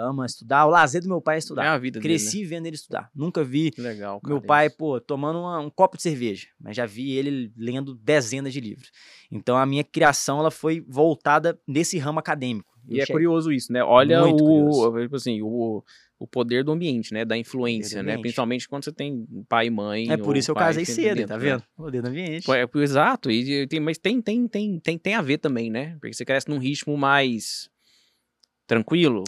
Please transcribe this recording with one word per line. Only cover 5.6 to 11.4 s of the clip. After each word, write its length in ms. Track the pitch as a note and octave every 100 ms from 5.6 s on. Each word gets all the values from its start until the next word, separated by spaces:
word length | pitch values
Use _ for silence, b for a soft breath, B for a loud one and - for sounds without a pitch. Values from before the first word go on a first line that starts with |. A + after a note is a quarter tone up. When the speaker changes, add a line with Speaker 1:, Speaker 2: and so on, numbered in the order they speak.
Speaker 1:
um 80 | D3
copo 260 | - F#3 -
de 60 |
cerveja, 440 | F3 C#3+ A#2+ F#2+ - _
mas 160 | G#2+ G#2+
já 100 | A#2+
vi 260 | G#2 C3+
ele 400 | C3 C#3 C#3 A#2 A2+
lendo 380 | A2+ C3 C3+
dezenas 580 | B2+ A2 D3+ A2+ C3 C#3
de 80 | C3+
livros. 300 | A2+ G#2 - B B B B
Então 260 | A2 A2 B2+
a 100 | C3+
minha 180 | C#3
criação, 540 | D3 - D3+ C#3+ - C#3
ela 100 | D#3
foi 300 | - D#3 D#3+ C#3+
voltada 720 | C3 D#3+ D3+ - D3+